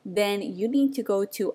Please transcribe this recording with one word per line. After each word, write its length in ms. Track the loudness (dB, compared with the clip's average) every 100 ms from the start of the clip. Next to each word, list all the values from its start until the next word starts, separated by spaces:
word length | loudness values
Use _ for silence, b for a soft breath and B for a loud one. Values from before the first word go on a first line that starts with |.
then 380 | -4 0 2 0
you 260 | -4 -4 0
need 280 | 2 2 0
to 80 |
go 220 | 0 0 0
to 280 | -2 -4